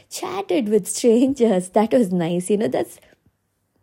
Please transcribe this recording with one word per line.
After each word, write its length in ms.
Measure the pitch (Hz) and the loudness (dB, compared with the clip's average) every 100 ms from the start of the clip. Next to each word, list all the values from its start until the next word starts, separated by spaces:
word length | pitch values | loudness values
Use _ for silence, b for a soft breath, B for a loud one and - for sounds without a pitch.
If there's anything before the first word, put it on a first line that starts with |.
| B | B
chatted 600 | - - 392 403 339 208 | -12 -10 -8 -4 -2 0
with 180 | 214 180 | 0 -2
strangers. 840 | - 240 226 262 269 226 185 180 | -2 2 4 2 2 2 0 0
That 220 | 220 220 | 0 2
was 200 | 262 190 | 2 2
nice. 360 | 180 165 175 180 | 0 -2 -2 -2
You 80 | 208 | -2
know, 120 | 247 | -2
that's, 300 | - - - b _ _ _ _ _ _ _ | -4 -6 -10 b _ _ _ _ _ _ _